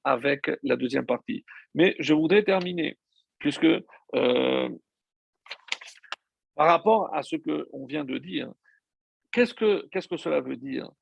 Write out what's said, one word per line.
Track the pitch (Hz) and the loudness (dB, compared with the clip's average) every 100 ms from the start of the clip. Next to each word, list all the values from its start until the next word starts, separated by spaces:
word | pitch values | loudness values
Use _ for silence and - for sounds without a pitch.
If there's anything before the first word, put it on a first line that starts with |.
avec | 139 127 139 139 - - | -2 0 0 -2 -2 -4
la | 135 127 | -2 0
deuxième | 127 135 123 | 0 -2 -2
partie. | 113 - - - - _ | -4 -4 -10 -10 -20 _
Mais | 143 175 - | 2 2 2
je | 143 | 2
voudrais | 156 160 202 | 2 4 4
terminer, | 202 190 180 175 156 - _ _ _ _ | 4 0 0 -4 -6 -8 _ _ _ _
puisque, | 147 139 160 165 - - _ 131 | -4 2 2 2 -2 -20 _ 0
euh, | 127 123 127 131 127 - _ _ _ _ _ _ - - - - - - - - _ _ _ - | 2 2 2 0 -2 -6 _ _ _ _ _ _ -20 -20 -12 -12 -12 -20 -16 -18 _ _ _ 2
par | 156 | 4
rapport | 165 208 220 185 | 4 4 2 2
à | 151 | -6
ce | 143 160 | -6 -6
qu'on | 156 151 - 139 131 | -4 -6 -6 -12 -10
vient | 151 | -8
de | 135 131 | -6 -8
dire, | 156 165 127 - _ _ _ _ _ _ _ | -8 -8 -10 -14 _ _ _ _ _ _ _
qu'est-ce | - 240 | 0 0
que, | - 214 196 - | 2 0 0 -2
qu'est-ce | 190 - | -10 -8
que | 175 | -8
cela | 170 147 | -2 -2
veut | 131 127 | -4 -10
dire ? | 135 131 - _ | -8 -8 -10 _